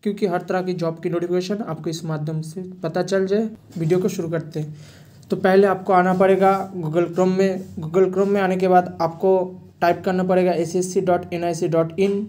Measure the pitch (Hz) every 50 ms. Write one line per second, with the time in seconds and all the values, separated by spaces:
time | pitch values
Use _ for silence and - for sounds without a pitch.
0 | - 214 196 208 214 190 175 180 175 175 185 185 180 185 180 160 165 165 160 165
1 | - 180 165 170 175 175 175 180 180 185 208 202 226 165 156 151 - 175 160 160
2 | - 160 156 151 151 156 160 156 156 - - 190 180 185 185 - - 160 - 185
3 | 180 - 190 196 190 190 196 214 226 220 226 - - - - 170 165 156 180 180
4 | 185 208 - - 170 160 170 160 160 - - 156 151 151 - - - - - -
5 | - - - - - - 202 185 - 190 185 196 202 196 185 185 185 - 190 180
6 | 180 185 180 185 196 190 196 185 196 196 196 196 190 - 190 185 165 156 151 175
7 | 175 160 165 175 185 185 185 190 196 190 185 - - - - - 160 156 165 190
8 | 190 185 185 185 202 196 202 202 190 180 185 185 185 185 180 180 180 180 - -
9 | 165 160 - - - 190 190 185 180 185 - - - - - _ - 170 175 175
10 | - 196 185 185 185 185 185 185 180 180 - - 170 165 170 185 180 180 - 196
11 | 185 175 175 180 180 - - 170 170 175 170 160 180 170 156 165 165 160 - -
12 | 190 196 196 202 214